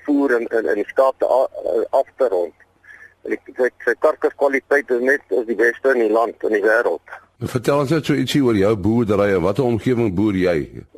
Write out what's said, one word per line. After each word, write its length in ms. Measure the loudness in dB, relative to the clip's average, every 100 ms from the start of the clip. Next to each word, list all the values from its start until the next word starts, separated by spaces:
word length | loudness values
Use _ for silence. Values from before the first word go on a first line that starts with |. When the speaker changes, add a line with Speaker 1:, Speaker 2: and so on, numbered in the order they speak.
Speaker 1:
voer 300 | -2 0 2
en, 120 | 0 -2
en, 200 | -4 -2
en 80 |
die 140 | -2 -4
skaap 300 | 0 0 2
te 80 | 0
a-, 240 | 0 0 -4
eh, 200 | -4 -4 -2
af 160 | -2 -2 -2
te 120 | -2
rond. 260 | 0 -4 -8 _ _ -20 -20 -20 _
En 80 | -10
die, 100 | -10 -8 -4
sy, 140 | -4 -2
sy 100 | -4 0
karkaskwaliteit 920 | 0 2 -2 0 0 0 0 -2 0
is 100 | -2
net, 220 | 0 -2 -2
is 180 | -4 -2
die 100 | 0
beste 380 | 0 0 0
in 40 | 0
die 120 | 2
land, 320 | 2 0 -2
in 100 | -2
die 100 | 0
wêreld. 520 | 2 2 0 -4 -8 -20 _ -12
Speaker 2:
Nou, 120 | -6
vertel 300 | -4 0 0
ons 80 | 0
net 160 | -2 0
so 80 |
ietsie 280 | -2 0 2
oor 100 | 2
jou 200 | 4 2 2
boerdery 540 | 0 0 2 2 2
en 80 | 2
watter 240 | 0 0 0
omgewing 460 | 0 0 0 0
boer 220 | 0 0 2
jy? 200 | 0 0 -4 -12 -20